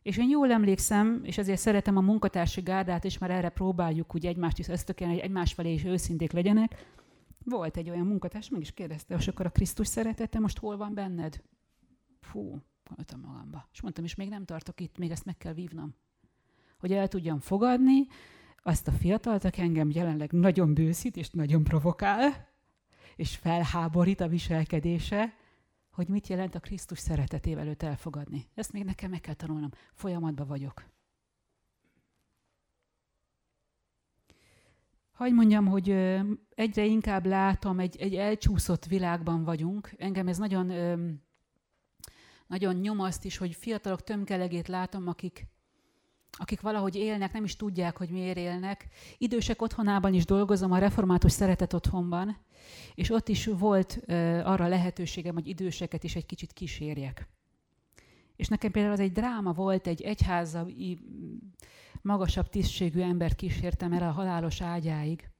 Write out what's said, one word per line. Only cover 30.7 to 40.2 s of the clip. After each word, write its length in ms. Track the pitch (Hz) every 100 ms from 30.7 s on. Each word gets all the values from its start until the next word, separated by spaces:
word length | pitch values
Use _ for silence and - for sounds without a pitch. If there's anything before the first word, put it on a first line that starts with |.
| - - _ _ _ _ _ _ _ _ _ _ _ _ _ _ _ _ _ _ _ _ _ _ _ _ _ _ _ _ _ _ _ _ _ _ _ _ _ _ _ _ _ _
Hagy 220 | _ 247
mondjam, 340 | 240 220 214 202
hogy, 220 | 190 185
ö, 300 | 190 185 190 202 214 _
egyre 300 | - 220 214
inkább 400 | 214 220 214 190
látom, 540 | 185 190 196 190 202 185
egy, 180 | 180 -
egy 180 | 196
elcsúszott 720 | 185 208 214 220 190 - 170
világban 580 | 160 190 180 170 165 165
vagyunk. 500 | 165 160 165 208 - -
Engem 300 | 190 190